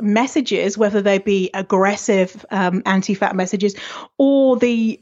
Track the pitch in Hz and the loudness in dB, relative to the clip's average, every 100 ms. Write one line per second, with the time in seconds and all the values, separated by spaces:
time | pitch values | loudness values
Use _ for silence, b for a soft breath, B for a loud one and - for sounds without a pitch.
0 | 208 208 269 - 240 - 180 202 208 208 | 0 2 2 -2 -2 0 -2 0 0 2
1 | 202 196 196 196 185 196 190 190 190 202 | 2 0 0 0 0 -4 -2 0 2 0
2 | - 196 185 - - 196 185 185 - 190 | 0 0 0 -4 -8 -2 0 0 0 0
3 | 190 196 202 190 185 208 202 196 B B | 0 -2 -2 -2 -4 -2 -2 -4 B B
4 | B - 277 277 269 247 240 233 226 - | B 0 2 4 4 2 2 0 -2 -4